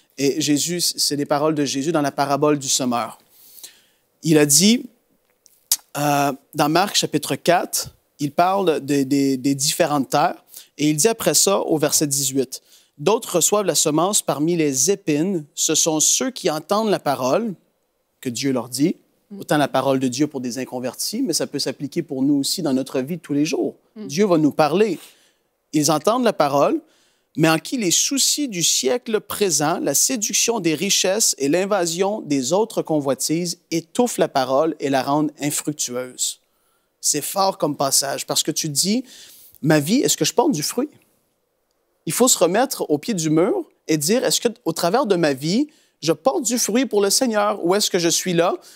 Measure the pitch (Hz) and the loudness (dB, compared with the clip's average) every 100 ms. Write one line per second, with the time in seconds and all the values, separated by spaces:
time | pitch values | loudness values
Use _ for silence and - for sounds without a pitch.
0 | _ - 139 156 143 143 151 175 - 170 | _ -2 -2 0 0 0 0 -2 -2 -2
1 | - 143 143 143 156 151 135 135 143 160 | -2 -2 -2 0 0 0 -2 -2 -2 0
2 | 143 - 139 139 151 147 131 - 127 120 | -2 -2 -2 2 2 0 0 -2 0 -2
3 | 113 - _ _ - - - - _ _ | -4 -10 _ _ -20 -20 -20 -20 _ _
4 | _ _ 156 156 151 147 202 240 - _ | _ _ 2 4 6 4 4 4 -2 _
5 | _ _ _ _ _ _ - - _ 143 | _ _ _ _ _ _ -6 -6 _ -4
6 | 147 143 143 131 _ 151 147 165 202 - | 0 2 0 -2 _ -2 2 2 2 0
7 | 156 151 - 139 - 175 240 - - _ | -2 -2 -2 -2 2 2 0 -6 -8 _
8 | _ - 147 - 180 196 180 143 135 143 | _ -8 -6 0 2 2 0 0 0 0
9 | 135 139 139 131 139 139 147 - 156 147 | 2 2 2 0 -2 0 -2 0 0 0
10 | 123 147 175 - _ - - - 151 151 | 0 2 0 -2 _ -20 -18 -2 0 2
11 | 226 226 175 147 190 202 - 156 147 - | 0 2 0 2 2 0 0 0 0 0
12 | 151 139 135 135 123 - _ - _ - | -2 -2 -2 -2 -4 -6 _ -20 _ -4
13 | 147 240 - 170 - 208 185 143 165 151 | 0 0 0 0 2 2 0 0 2 2
14 | 185 214 - 139 160 175 147 131 170 196 | 2 0 -2 -2 0 2 0 0 0 0
15 | - 147 180 180 147 - - 156 165 156 | 0 -2 0 -2 -6 -6 -2 0 0 2
16 | - - 254 - 170 151 - 202 220 165 | 0 0 -2 -4 -4 -4 -2 0 0 0
17 | 147 131 127 170 233 165 _ _ _ _ | 0 -2 0 0 -2 -8 _ _ _ _
18 | _ _ 131 117 139 127 113 123 285 - | _ _ -8 -4 -2 -2 -4 0 0 -2
19 | _ _ - 196 - 151 135 135 131 135 | _ _ -20 -14 -2 0 2 0 0 0
20 | 131 123 147 135 123 123 127 127 123 - | 0 -2 -2 -4 -8 -8 -8 -8 -8 -8
21 | - 220 247 147 131 143 143 123 139 170 | -8 -4 -2 -2 -4 -4 -6 -6 -6 -6
22 | 147 131 139 143 135 - 151 131 135 135 | -6 -2 2 2 0 -2 -2 -2 -2 -4
23 | 131 170 - 143 156 311 294 - _ 220 | -4 -8 -4 -2 0 0 -2 -6 _ -16
24 | 202 147 208 165 151 143 151 175 220 151 | -8 0 4 4 4 2 2 4 0 -2
25 | - _ _ _ _ _ _ 156 147 156 | -10 _ _ _ _ _ _ 0 2 2
26 | 208 247 233 - 147 139 170 311 - _ | 2 2 0 0 0 2 2 0 -6 _
27 | _ _ _ - 160 160 - 262 185 - | _ _ _ 0 2 2 0 -4 0 0
28 | - 269 - - 277 180 156 - 254 247 | 0 0 0 0 -4 -2 0 0 0 -2
29 | - 208 - - 202 156 151 180 156 139 | -2 -4 -4 -2 0 2 0 0 0 0
30 | - 262 - - - 226 165 151 196 - | 0 -2 -2 -2 0 0 0 0 0 0
31 | 185 208 - - 139 175 196 202 175 170 | 0 0 0 0 0 0 0 0 -2 -2
32 | 196 214 - 139 123 185 226 - - 151 | -2 -2 -4 -2 0 0 0 -4 -2 -2
33 | 139 127 - 160 175 - - 165 - - | -2 -2 -2 -2 -4 -8 -6 -6 -6 -2
34 | 247 - 165 139 127 135 165 - 143 135 | 0 0 0 0 0 2 0 -2 -2 -2
35 | 127 147 151 - 143 - - 147 - 123 | 0 0 0 -2 -6 -4 -6 -6 -6 -6
36 | 127 - - - _ _ _ _ _ _ | -8 -6 -6 -8 _ _ _ _ _ _
37 | - 147 - 196 190 190 156 139 139 - | -2 -2 -2 0 0 0 -2 0 0 0
38 | 139 135 - 139 - 151 160 139 175 233 | 0 -6 -4 -2 -2 -2 -2 -2 0 0
39 | 247 - - - - - - 156 143 247 | -2 -18 -20 -20 -20 -4 2 2 4 2
40 | 151 - 156 - 294 156 - - 294 _ | 2 0 0 2 2 0 -2 -4 -6 _
41 | _ _ _ _ _ _ _ _ _ _ | _ _ _ _ _ _ _ _ _ _
42 | - - 254 - 165 202 269 - - 147 | -6 2 2 4 2 2 0 -2 -2 -2
43 | - 190 156 160 196 392 - _ - 156 | -2 -2 2 2 2 0 -6 _ -2 -2
44 | 147 240 156 - 240 214 - 160 175 233 | 2 0 0 0 -2 -4 -6 -2 0 0
45 | 226 180 156 131 156 214 294 _ _ _ | 2 2 2 0 0 0 -2 _ _ _
46 | 156 156 262 370 240 240 - 226 269 302 | -2 0 0 0 -2 -2 0 0 2 2
47 | 302 - 262 214 208 202 170 202 - 185 | 2 2 2 2 0 0 2 2 2 0
48 | 170 151 185 170 175 359 - | 2 0 0 2 2 0 -8